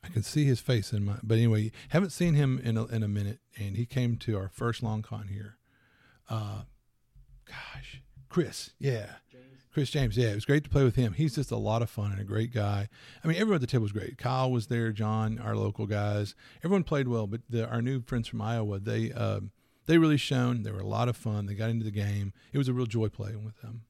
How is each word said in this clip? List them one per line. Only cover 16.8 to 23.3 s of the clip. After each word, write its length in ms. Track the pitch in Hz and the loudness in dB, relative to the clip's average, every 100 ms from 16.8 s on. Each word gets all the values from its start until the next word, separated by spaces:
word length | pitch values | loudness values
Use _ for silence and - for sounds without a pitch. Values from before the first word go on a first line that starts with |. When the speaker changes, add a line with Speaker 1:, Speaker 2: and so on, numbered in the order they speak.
Speaker 1:
played 260 | - 147 127 | 2 0 2
well, 180 | 117 104 | 0 -2
but 140 | 113 - | -6 -4
the, 180 | 117 113 | -4 -2
our 140 | 117 | -2
new 200 | 120 135 | 0 -2
friends 280 | 117 123 113 | -2 -4 -4
from 120 | 117 | -4
Iowa, 380 | 110 117 107 98 | -2 0 -2 -2
they, 320 | 104 113 113 | -2 -2 -2
um, 400 | - 107 104 98 _ _ _ - | -2 -2 -2 -6 _ _ _ 4
they 100 | 165 | 6
really 180 | 160 147 | 6 4
shone. 480 | - 131 123 123 | 2 0 2 0
They 80 | 107 | -2
were 80 | 101 | -4
a 80 | 98 | -4
lot 220 | 104 123 | 0 0
of 80 | 117 | 0
fun. 300 | 117 107 101 | -2 -4 -4
They 60 | |
got 160 | 101 110 | -4 -2
into 140 | 117 | -2
the 80 | 107 | -2
game. 400 | 104 101 101 101 - _ | -2 -2 -2 -4 -8 _
It 40 | 143 | -2
was 120 | 131 | 0
a 40 | |
real 120 | 123 120 | 0 0
joy 240 | 113 107 | 0 -2
playing 340 | - 101 | -2 -8